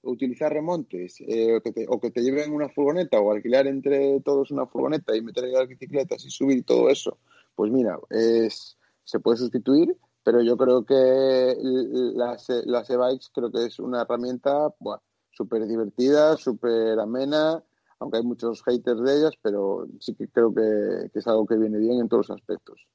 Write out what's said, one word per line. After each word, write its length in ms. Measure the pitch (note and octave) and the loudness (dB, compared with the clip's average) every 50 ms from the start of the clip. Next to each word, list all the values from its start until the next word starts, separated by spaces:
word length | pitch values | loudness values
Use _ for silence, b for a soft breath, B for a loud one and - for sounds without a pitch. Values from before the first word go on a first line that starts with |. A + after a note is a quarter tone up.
utilizar 500 | _ B2 B2 - C#3 B2+ B2 - D#3 D3+ | _ -8 -6 -4 -4 -4 -4 -2 -2 -2
remontes, 680 | D3 D3+ D3+ E3 F3+ E3+ C3+ _ - F2+ F2+ F2+ - - | -2 -2 -4 -4 -4 -4 -6 _ -10 -10 -10 -12 -14 -16
eh, 360 | - - A2+ A2+ A2+ A2+ A2+ | -8 -6 -2 0 2 2 2
o 40 | A2 | 2
que 120 | - A#2 | 0 -4
te, 140 | - A2+ A2+ - | -6 -6 -2 -2
o 120 | B2 G#2+ | -2 -2
que 100 | - A#2 | -2 -4
te 100 | - B2 | -2 0
lleven 320 | A#2+ C3 C3+ D3 D3 D3 | 0 0 0 0 -2 -2
una 160 | D3+ D3 D3+ C3+ | -4 -4 -4 -4
furgoneta, 520 | _ - C#3+ C#3 D3+ F3+ F3+ C#3 - A2 | _ 0 0 2 2 0 0 2 2 2
o 120 | G2+ G#2 | 2 2
alquilar 360 | G#2+ G#2 - A#2 B2 C3+ C#3 C#3 | 0 0 0 2 2 2 2 2
entre 520 | C#3 C3+ B2+ C#3 C#3+ C#3 C#3 C#3 C#3 C#3 | -2 -2 0 0 2 2 2 2 0 0
todos 300 | C#3 C#3+ C#3+ C#3 C#3 - | 0 0 0 0 0 -2
una 160 | D3 C3+ C3 | -4 -6 -6
furgoneta 500 | - _ C3+ C3+ C3+ D3+ D#3 - - A2 | -6 _ -4 -2 -2 -2 -4 -2 -2 -2
y 60 | A2+ | -2
meter 220 | A2+ A2+ G#2 B2 B2+ | -4 -6 -8 -6 -6
ahí 80 | B2+ | 0
las 160 | B2+ C3 C3 B2+ | 0 0 0 -2
bicicletas 560 | C3 _ C3 B2+ C3+ C#3+ C3 - - - - | -6 _ -16 -6 -4 -4 -2 -2 -6 -10 -10
y 40 | C3+ | -18
subir 280 | - - C#3 C#3 C3+ B2+ | -6 -2 2 2 2 2
y 40 | |
todo 280 | - - B2 A#2+ A#2+ B2 | 2 2 2 4 4 4
eso, 280 | C#3+ - - - - _ b b b b b b _ | 2 2 -2 -10 -10 _ b b b b b b _
pues 160 | - G#2 G#2+ | -2 -2 0
mira, 280 | A#2+ C3 B2 G#2 F2 - - _ | 2 2 0 0 -2 -6 -10 _
es, 680 | - A2 A2+ A2+ A#2 A#2 A2+ G#2+ - - - - _ _ _ _ _ _ _ | 0 2 2 4 4 4 2 0 -2 -8 -18 -20 _ _ _ _ _ _ _
se 160 | - - A2 | -6 -6 -2
puede 180 | - A2+ A#2 A2+ | 0 0 0 2
sustituir, 580 | B2+ A#2 A2+ B2 G#2 C3 C#3 D3+ F3 D4+ F#4 _ _ _ _ _ _ | 0 -4 -4 -4 0 4 4 4 4 2 0 _ _ _ _ _ _
pero 180 | A#2 A#2 A#2+ | 2 4 4
yo 140 | A#2 A#2 B2 | 4 4 2
creo 280 | G#2+ C3 B2+ B2+ B2+ G#2+ | 2 4 4 4 2 4
que 680 | - C#3 C3+ C3 B2+ C3 C3+ C3+ C3+ C3 B2+ B2+ B2+ | 2 4 4 6 6 4 4 4 2 2 2 2 2
l-, 600 | B2+ - - C3 B2+ C3 B2+ - B2 B2+ B2+ A#2 G2+ | 0 -2 -2 -2 0 0 -2 -2 -2 -2 -2 -2 -2
las, 320 | A#2 A#2+ A#2+ A#2 G#2+ - - B2+ A#2+ - | -2 -4 -4 -4 -8 -6 -4 -4 -4 -2
las 240 | - B2 A#2+ A2 - | -2 -2 -2 -2 -2
e-bikes 360 | B2+ B2 B2 B2+ C3+ C3 - - | 0 0 2 0 0 -2 -8 -10
creo 200 | _ C#3+ A#2+ A2+ | _ -6 -6 -4
que 140 | - A#2 A#2 | -2 -4 -4
es 120 | A#2 - - | -4 -6 -8
una 240 | - B2 B2 A#2+ | -8 -6 -4 -4
herramienta, 720 | A#2 - A#2+ A#2+ A#2+ B2 B2+ B2 _ C#3 C#3 D3 D3+ D3+ - _ | -4 -4 -4 -4 -4 -6 -8 -4 _ 0 0 0 0 -2 -4 _
buah, 180 | - G#2 G#2+ - _ _ _ _ _ _ | -12 -12 -12 -12 _ _ _ _ _ _
súper 360 | _ - A2 - A2+ A2+ A2 | _ -10 -8 -4 -4 -4 -4
divertida, 680 | G#2 A2+ A2+ A2+ G2+ _ - B2+ C3+ C#3+ D3 D3+ D#3 D#3+ | -2 -4 -4 -4 -6 _ 0 2 4 6 6 6 4 4
súper 640 | C#3+ - C3+ A2+ - - A#2+ A2+ A2+ A2+ A2+ A2 A2 | 2 -2 -4 -4 -2 -2 -2 0 0 0 0 0 0
amena, 640 | G#2+ G#2+ A#2 B2+ C3+ C#3 D3 D3+ D#3 D#3 D#3+ E3 _ _ _ _ _ _ _ _ | -2 -2 -4 -4 -4 -2 0 0 0 0 -2 -4 _ _ _ _ _ _ _ _
aunque 180 | A#2+ - - A2+ | -10 -4 -4 -2
hay 60 | A#2+ | -2
muchos 380 | A#2+ A#2+ - A#2 A#2 A2 - _ | -4 -6 -4 -6 -6 -6 -4 _
haters 360 | - B2 A#2+ - B2+ A#2+ A2 | -2 -2 0 0 -2 -2 0
de 160 | A#2+ C3+ C#3 | 0 2 2
ellas, 180 | D3 D#3 D#3 - _ | 2 2 0 -2 _
pero 460 | _ A2 G2+ G2+ G2 G2 F#2+ F#2 - - - - | _ -4 -2 -2 -2 -2 -4 -6 -8 -12 -16 -12
sí 140 | - - A2 | -10 -10 -8
que 140 | _ G#2+ - | _ -12 -2
creo 240 | _ B2 A#2 A2+ | _ 2 2 4
que, 560 | - - A2 A2 G#2+ G#2 G2+ G2 F#2 F2+ F2+ F#2+ | 2 0 0 2 0 0 0 -2 -4 -6 -8 -8
que 60 | _ G#2+ | _ -6
es 60 | - A#2 | -2 0
algo 180 | A2 A2 G#2+ | 0 0 2
que 100 | G2 A#2 | 0 0
viene 220 | A2 A2 A2 G#2+ G#2+ | 0 0 0 0 0
bien 220 | A2 A2+ B2 B2 | 0 0 0 0
en 80 | A#2 G#2+ | 0 0
todos 200 | A#2+ A2+ G#2+ - | 0 0 0 -2
los 80 | G2+ | -8
aspectos. 500 | G2+ _ - F#2 - _ - - _ _ _ | -14 _ -10 -10 -10 _ -20 -20 _ _ _